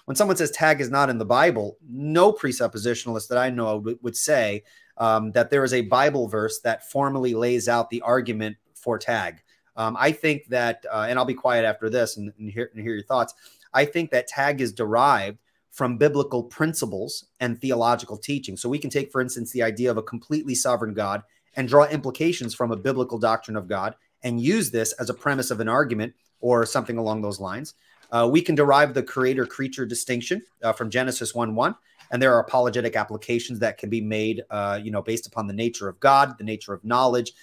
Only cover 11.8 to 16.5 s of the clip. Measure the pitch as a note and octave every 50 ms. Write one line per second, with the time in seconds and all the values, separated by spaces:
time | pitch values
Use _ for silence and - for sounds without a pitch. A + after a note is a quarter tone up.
11.8 | A2+ A2 A#2 B2+ A#2 A2 - G#2+ G2+ G#2 - G#2+ G#2+ G#2 G2+ A#2 B2 - - A2
12.8 | G#2 A#2 A2+ G#2 G2 - C3 B2+ A#2+ - - - _ - - _ _ _ - C3
13.8 | D3 D3 - E3+ E3 D3+ C3 B2 B2 - - C#3 C#3 C#3+ D3 C3+ C3 A2+ G2 B2
14.8 | A2+ G#2 A2 A#2 C3 C#3+ C3+ G#2+ G2 G2+ G#2+ - _ _ _ _ _ _ - -
15.8 | C3+ A#2+ B2 A2+ C#3+ D3+ C#3 C#3+ C3+ - C3+ B2 A#2 A#2+